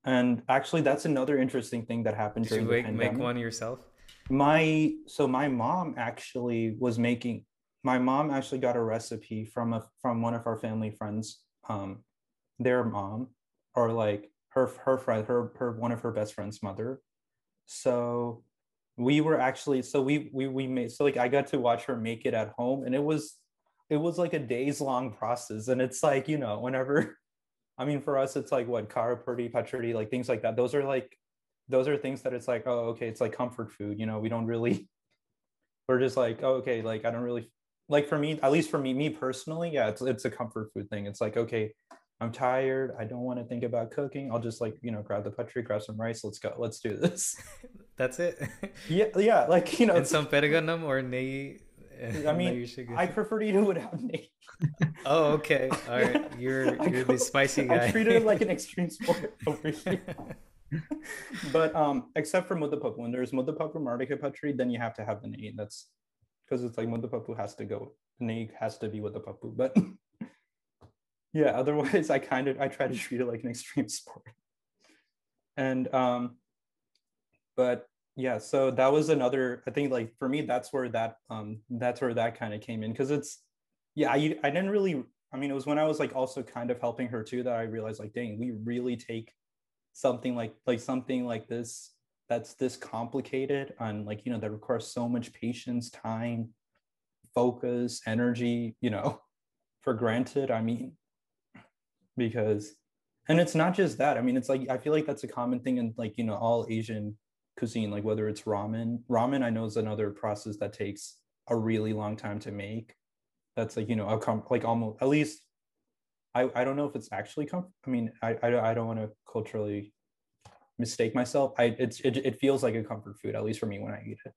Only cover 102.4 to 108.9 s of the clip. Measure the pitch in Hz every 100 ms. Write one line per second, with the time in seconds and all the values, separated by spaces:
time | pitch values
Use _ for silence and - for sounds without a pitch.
102.4 | 107 104 - _ _ _ _ _ - 160
103.4 | 170 160 170 185 170 117 139 120 127 127
104.4 | 123 135 131 127 151 156 151 143 123 -
105.4 | 123 123 131 123 113 113 110 - 113 101
106.4 | 117 117 113 110 110 110 104 107 _ _
107.4 | _ - 117 117 107 104 110 107 107 104
108.4 | - 101 107 113 117